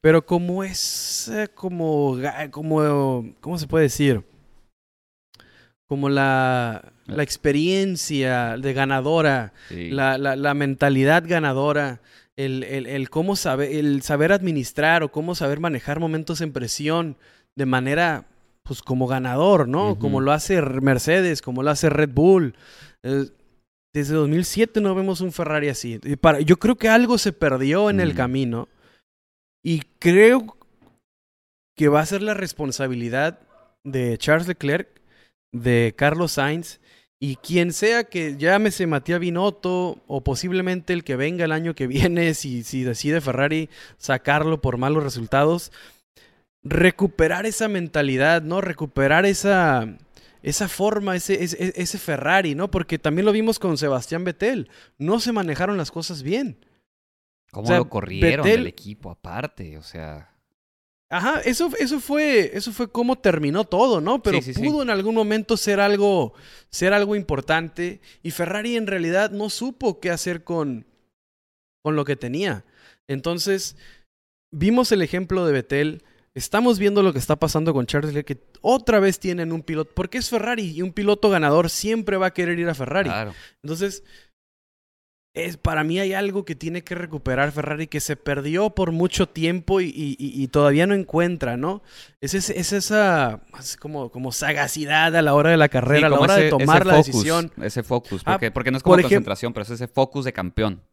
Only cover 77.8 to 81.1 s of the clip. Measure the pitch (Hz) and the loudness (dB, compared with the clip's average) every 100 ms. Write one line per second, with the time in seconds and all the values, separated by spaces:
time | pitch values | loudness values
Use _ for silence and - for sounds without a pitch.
77.8 | 120 147 151 147 139 135 _ _ 208 254 | 0 -2 -2 -6 -6 -12 _ _ 2 2
78.8 | 226 220 196 180 185 175 165 165 160 156 | 4 4 4 0 -4 -4 -4 -6 -4 -6
79.8 | 151 - 190 254 - 226 220 240 185 156 | -4 -6 -6 -6 -4 -4 -2 -4 -4 -6
80.8 | 185 185 202 | -6 -2 0